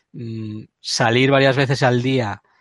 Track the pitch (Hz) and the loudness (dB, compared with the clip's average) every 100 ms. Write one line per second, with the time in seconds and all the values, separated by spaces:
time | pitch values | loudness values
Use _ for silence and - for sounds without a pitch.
0 | _ 147 117 113 110 107 - _ - - | _ -14 -12 -10 -10 -12 -16 _ -6 0
1 | 120 120 135 139 135 131 135 135 131 123 | 2 2 4 4 4 2 0 0 2 2
2 | 127 131 107 101 _ _ | 0 -2 -2 -8 _ _